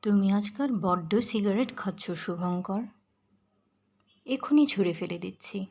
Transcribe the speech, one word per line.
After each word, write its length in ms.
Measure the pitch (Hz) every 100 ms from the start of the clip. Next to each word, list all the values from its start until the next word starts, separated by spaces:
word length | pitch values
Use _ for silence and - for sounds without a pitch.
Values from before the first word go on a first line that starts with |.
তুমি 300 | 220 202 196
আজকাল 420 | 202 208 - 277 226
বড্ড 400 | 180 180 165 208
সিগারেট 560 | 240 220 202 196 254 -
খাচ্ছ, 340 | 196 - -
শুভঙ্কর। 720 | 170 - 175 180 180 185 196 247 _ _ _ _ _ _ _ _ _ _ _ _ _ -
এক্ষুনি 400 | 262 - 294 294
ছুঁড়ে 260 | - 180
ফেলে 260 | 165 180 175
দিচ্ছি। 480 | 185 190 - 202 190